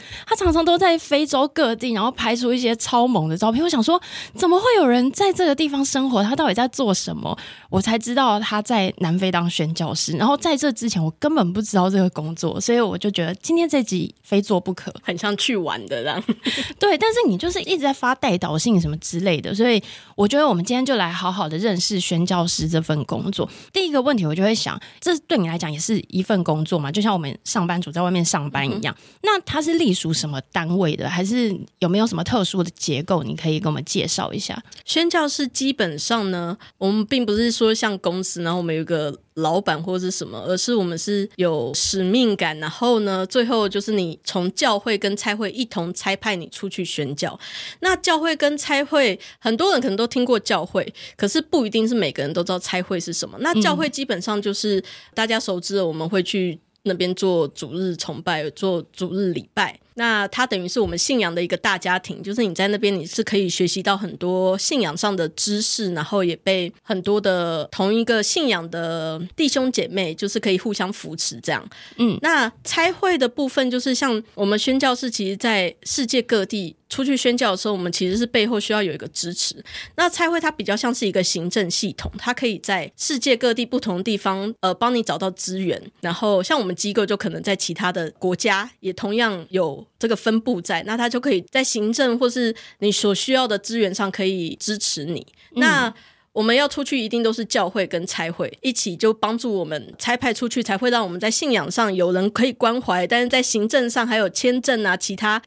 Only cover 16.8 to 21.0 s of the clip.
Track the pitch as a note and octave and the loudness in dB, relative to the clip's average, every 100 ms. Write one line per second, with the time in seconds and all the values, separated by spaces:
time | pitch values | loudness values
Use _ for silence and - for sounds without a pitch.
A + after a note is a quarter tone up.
16.8 | G4+ D#4 A4 A#4 G4 F#3 E4+ F#4 - F4+ | 2 4 2 4 2 2 0 -2 -2 0
17.8 | C#4 C4+ B3 C4 C#4 F#3 E3+ D#3 A#3+ G3 | 0 0 0 2 0 0 0 0 4 4
18.8 | D#3+ D#3 - E3+ F3+ D#3 - G3 A#3+ A3 | 2 -2 -4 -2 0 0 -2 2 4 4
19.8 | - - - - G#3 C#4+ D4+ F3+ F3 B3 | 0 -18 -10 0 4 4 4 4 2 0
20.8 | C4 A#3+ | 2 2